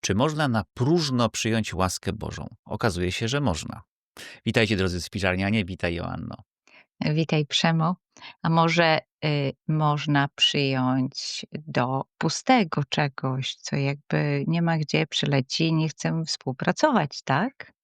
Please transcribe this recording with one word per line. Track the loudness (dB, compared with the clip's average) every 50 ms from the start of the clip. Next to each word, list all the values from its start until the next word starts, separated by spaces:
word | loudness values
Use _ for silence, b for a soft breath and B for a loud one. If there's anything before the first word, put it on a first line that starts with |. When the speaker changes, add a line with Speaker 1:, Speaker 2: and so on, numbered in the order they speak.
Speaker 1:
Czy | -2 0 0
można | 2 2 0 0 0 0 0
na | 0 0 -2 _ _
próżno | -2 0 2 2 2 2 0 0 2 0 0
przyjąć | 0 -2 -2 0 0 0 -2 -4 -2
łaskę | -2 -2 -2 -2 -4 -6 -6 -6
Bożą? | -6 -6 -8 -8 -8 -12 -12 -14 -20 _
Okazuje | -10 -8 0 0 0 0 0 -2 -2
się, | -2 -2 -4 -4
że | -2 -2
można. | 0 0 -2 -2 -6 -10 -14 -16 -16 _ _ _ _ _ _ B B B B B B
Witajcie, | 0 2 2 4 4 4 2
drodzy | 2 0 0 -2
spiżarnianie, | -6 -6 -6 -2 0 0 0 2 0 0 2 0 0
witaj, | -2 -6 -4 -4 -4 -2
Joanno. | -2 -6 -6 -8 -8 -8 -10 -12 -14 -18 _ _ _ _ b b b b b _ _ -2 0 0
Speaker 2:
Witaj, | 0 0 0 0 0 0
Przemo. | 0 -2 2 2 2 2 4 2 0 -2 -4 _ _ B B B B B B
A | -2 2
może, | 4 4 4 4 4 4 4 4 4 2 0 _ _ _ -2
y, | 0 0 0 0 -2 -4 _ _ -2
można | 0 0 2 2 0 0 0 2 2 4 2 2 _
przyjąć | 0 -2 0 2 2 0 2 2 0 0 2 2 0 0 -2 -4 -8 -10 -10 -10 -10 -12 -10
do | -12 -12 -12 -4 -2 -2 0 0 -2 -4 -6 _ _ _
pustego | -2 -2 -2 -4 2 4 4 4 4 2 0 -2 -2 _
czegoś, | 0 0 0 0 -2 -4 -4 -4 -2 -2 -4 -6 -8
co | _ -8 -4 -4
jakby | -2 0 -2 -2 -4 _ _ -2 0 0 0 0 -2 0 0
nie | 0 0
ma | 2 2 0 0
gdzie, | -2 0 2 0 0 0
przyleci | -2 -2 0 2 2 2 0 _ -2 0 0
i | 2 2
nie | 2 2 0
chcemy | -4 _ -4 -2 -2 -2 -4
współpracować, | -4 -8 -8 -6 -8 -6 _ -2 -2 0 2 2 2 4 2 0 0 -4 -10 -2
tak? | 0 0 0 0 -2 -4 _ -20 -20 _ _